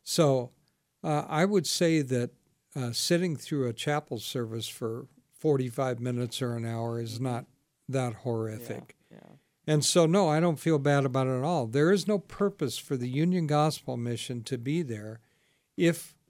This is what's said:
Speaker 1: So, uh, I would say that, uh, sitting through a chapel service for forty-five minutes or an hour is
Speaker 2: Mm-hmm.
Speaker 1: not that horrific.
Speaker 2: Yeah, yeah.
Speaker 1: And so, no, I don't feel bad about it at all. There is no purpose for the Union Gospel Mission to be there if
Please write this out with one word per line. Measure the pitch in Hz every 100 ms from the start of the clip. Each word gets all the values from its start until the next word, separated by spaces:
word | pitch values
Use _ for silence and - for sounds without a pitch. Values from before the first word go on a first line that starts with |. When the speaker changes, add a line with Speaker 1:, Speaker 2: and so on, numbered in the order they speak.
Speaker 1:
So, | - - 151 131 123 _ _ _ _ _
uh, | 160 151 -
I | 151 190
would | 208 143
say | - 170 160
that, | 131 123 123 - _ _ _ 143
uh, | 123
sitting | 113 - 175 180 139
through | - 151 123
a |
chapel | 113 - 147 - 117
service | - 131 113 113 -
for | - 117 117 135 _ _
forty-five | _ 156 139 127 120 131 120
minutes | 123 120 120 -
or | 123
an | 117 117
hour | 113 117 117
is | 117
Speaker 2:
Mm-hmm. | 110
Speaker 1:
not | 131 120 135 _ _ _ -
that | 131 127 110
horrific. | 127 113 110 110 - 110 - _ _
Speaker 2:
Yeah, | -
yeah. | - - _ _ -
Speaker 1:
And | 151
so, | - 175 160
no, | 190 175
I | 151
don't | 175 151
feel | 165 151
bad | 143 143
about | 135 131 131
it | 127
at |
all. | 143 170 113
There | 131 160
is | 202 180
no | 202
purpose | - - 202 196 135 -
for | - 135
the | 123
Union | 135 170 185 151
Gospel | 147 156 - - 123
Mission | 120 113 - 120
to | 113 127
be | 120 165
there | 143 107 107 113 _ _ _ _ _ -
if | 170 165 - _